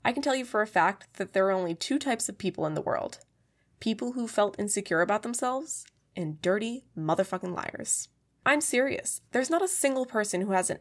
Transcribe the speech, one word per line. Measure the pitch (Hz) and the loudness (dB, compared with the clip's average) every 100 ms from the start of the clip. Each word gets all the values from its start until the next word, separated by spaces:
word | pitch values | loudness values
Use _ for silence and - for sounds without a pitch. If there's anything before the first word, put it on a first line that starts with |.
| 233 | 0
I | |
can | 247 | 0
tell | 285 262 | 0 0
you | 247 | 0
for | 214 | 0
a | 214 | 2
fact | 185 165 202 - - | 4 4 2 -12 -8
that | 196 | 0
there | 190 190 | 2 4
are | |
only | 190 175 170 | 2 0 -2
two | - 285 | -2 -2
types | 277 226 - | 0 -2 -2
of | - | -2
people | 190 - 156 | -4 -2 -2
in | 156 | -2
the | |
world. | - - - - _ _ _ _ _ _ | -2 -2 -4 -10 _ _ _ _ _ _
People | 226 214 247 | -4 -2 -4
who | 247 226 | -4 -2
felt | - 208 202 | 2 2 0
insecure | 202 202 - 165 | -2 -2 0 2
about | 175 208 | 2 2
themselves | 233 233 247 262 311 - - _ _ - | 0 -2 -2 -2 -6 -12 -12 _ _ -8
and | 160 151 | -6 -2
dirty | 180 202 226 247 _ - | 0 2 0 -6 _ -6
motherfucking | 156 160 190 185 180 | 0 2 2 -2 -4
liars. | 175 - - - - - _ _ _ 262 | -6 -6 -8 -4 -4 -4 _ _ _ 2
I'm | 294 | 2
serious. | - 247 269 - - - _ | 4 2 2 -2 -6 -8 _
There's | 240 262 | -2 2
not | 330 | 0
a | 370 | 2
single | - 277 262 254 | 2 2 2 0
person | 220 208 180 | 0 0 -2
who | 196 | 2
hasn't | 190 185 - | 2 2 -2